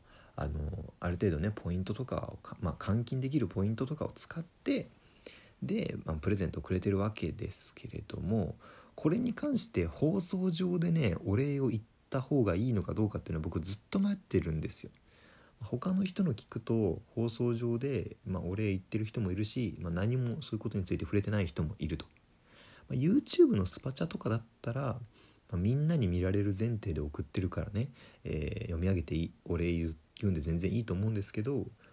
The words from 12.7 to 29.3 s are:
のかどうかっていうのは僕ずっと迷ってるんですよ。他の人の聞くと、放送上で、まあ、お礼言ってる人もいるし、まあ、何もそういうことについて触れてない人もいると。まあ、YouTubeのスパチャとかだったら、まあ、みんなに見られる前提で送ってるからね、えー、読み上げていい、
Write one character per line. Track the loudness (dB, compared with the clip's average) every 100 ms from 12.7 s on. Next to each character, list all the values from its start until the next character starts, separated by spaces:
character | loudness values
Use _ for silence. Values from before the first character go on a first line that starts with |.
の | 2
か | 0
ど | 2
う | 2
か | 0
っ |
て | -2
い |
う |
の | -2
は |
僕 | -2 -2
ず | -4 -6
っ | -2
と | 2
迷 | 2
っ | 0
て | 0 0
る | 2
ん | 0
で | -4
す | -8 -14
よ。 | -18 -20 -20 -20 -20 -20 _
他 | -6 -4 0
の | 0 0
人 | 2
の | 2
聞 | 2 -4
く | -8
と、 | 0 2 4 2 -4
放 | -2 -2
送 | 2 0 2
上 | 0 0
で、 | 0 -2 -4 -8 -6
ま | -4
あ、 |
お | -2 0
礼 | 0
言 | 0
っ |
て | -2 -2
る |
人 | -2 -2
も | -2
い | 0
る |
し、 | -2 -2 -4 -4
ま | -4
あ、 |
何 | 0 0 2
も | 0 -4
そ | -6
う | -6
い |
う |
こ | -4
と | -4
に | -2
つ |
い | -2
て |
触 | 0 0
れ |
て | 2
な | 0
い | 0
人 | 0
も | -2 -2
い | -4
る | -4
と。 | -6 _ _ _ _ -20 -20 -20 -6
ま | 0
あ、 |
YouTube | 4 4 2 6 8 8
の | 2
ス | -2
パ | -8
チ | -4
ャ | -4
と | -2
か | 0
だ | 0
っ | -2 _
た | -6
ら、 | -2
ま | -2 -4 -10 -18 -20 -20 -6 0
あ、 |
み | 2
ん | 4 4
な | 4
に | 4
見 | 4
ら | 4
れ | 4
る | 2 2
前 | 0
提 | 0 -2
で | -2
送 | -4 -4
っ | -4
て | -2
る | -2
か | -2 -4
ら |
ね、 | -2 -4 -6 -20 -14
え | -6 -4 -2 -4
ー、 | -4
読 | 0
み | 2
上 | 2
げ |
て | 2 0
い |
い、 | -2